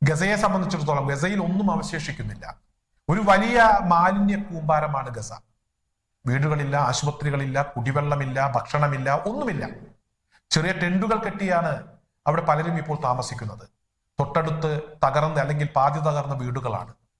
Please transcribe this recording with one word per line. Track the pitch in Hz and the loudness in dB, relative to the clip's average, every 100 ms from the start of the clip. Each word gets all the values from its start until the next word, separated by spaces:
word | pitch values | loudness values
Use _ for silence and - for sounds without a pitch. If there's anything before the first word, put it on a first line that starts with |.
ഗസയെ | 143 156 190 208 | 2 2 2 2
സംബന്ധിച്ചിടത്തോളം | 208 190 180 170 147 143 139 | 2 2 0 -2 0 0 0
ഗസയിൽ | 139 175 202 | -2 -2 0
ഒന്നും | 175 190 202 | 0 2 2
അവശേഷിക്കുന്നില്ല. | 160 - 160 151 - 107 - - - _ _ _ _ - | 0 -2 -6 -6 -8 -8 -10 -14 -18 _ _ _ _ 0
ഒരു | 185 208 | 2 6
വലിയ | 196 226 240 226 202 | 4 6 6 6 6
മാലിന്യ | 180 170 180 202 202 196 | 4 4 4 4 2 2
കൂമ്പാരമാണ് | - 170 156 151 151 139 131 | -2 -4 0 2 2 -4 -4
ഗസ. | 113 104 110 _ _ _ _ _ _ _ _ 123 | -8 -10 -14 _ _ _ _ _ _ _ _ -2
വീടുകളില്ല, | 127 151 151 139 143 | 0 2 0 0 0
ആശുപത്രികളില്ല, | 127 120 147 143 147 139 139 131 | 0 0 -2 -2 -2 -2 -2 -2
കുടിവെള്ളമില്ല, | 143 - 120 139 143 143 135 131 135 | -2 -2 -2 0 0 -2 -2 0 0
ഭക്ഷണമില്ല, | 117 - 147 147 139 131 143 | 0 -2 0 0 0 0 0
ഒന്നുമില്ല. | 202 254 269 147 - - - _ _ _ _ _ - | -2 -4 -4 -4 -6 -10 -18 _ _ _ _ _ -4
ചെറിയ | 156 170 | -2 0
ടെന്റുകൾ | 180 175 185 214 220 | 0 0 0 2 0
കെട്ടിയാണ് | 202 196 196 175 165 123 - - _ _ - | -2 -4 0 0 0 -4 -8 -20 _ _ -2
അവിടെ | 156 | 0
പലരും | 160 151 170 165 | 2 2 2 -2
ഇപ്പോൾ | 151 151 | -4 -2
താമസിക്കുന്നത്. | 131 123 120 110 110 95 - _ _ _ _ - | -2 -2 -4 -6 -10 -12 -18 _ _ _ _ -4
തൊട്ടടുത്ത് | 143 165 160 156 156 151 - - 139 | -2 0 0 -2 -2 -2 -6 0 0
തകർന്ന | 143 156 147 | 2 0 0
അല്ലെങ്കിൽ | 139 151 143 139 | 0 0 0 2
പാതി | 139 151 | 2 2
തകർന്ന | 156 147 139 | -2 -2 -4
വീടുകളാണ്. | 135 123 127 123 101 90 - _ | -4 -4 -4 -4 -6 -8 -16 _